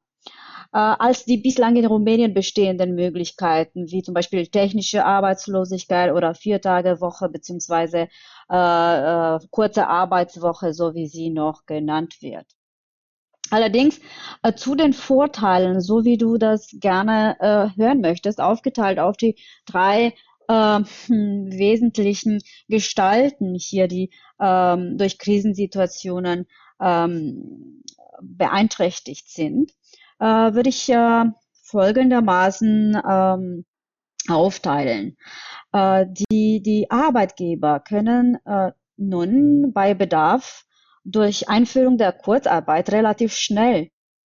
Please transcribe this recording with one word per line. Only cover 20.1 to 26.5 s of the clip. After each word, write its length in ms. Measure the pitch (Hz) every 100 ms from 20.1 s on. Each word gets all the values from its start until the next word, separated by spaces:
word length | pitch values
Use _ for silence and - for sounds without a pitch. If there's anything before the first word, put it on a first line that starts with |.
| 226 _ _ -
äh, 320 | 226 214 208 202 - -
hm, 440 | 226 208 202 190
wesentlichen 920 | 190 202 226 233 214 202 202 220 208 - - _
Gestalten 880 | 214 - - 190 214 277 277 190 180
hier, 320 | - 196 185
die, 240 | 180 185 - _ _
ähm, 600 | 196 185 180 180 180 -
durch 180 | 196 -
Krisensituationen, 1300 | 202 208 208 190 190 196 180 - 185 180 180 175 180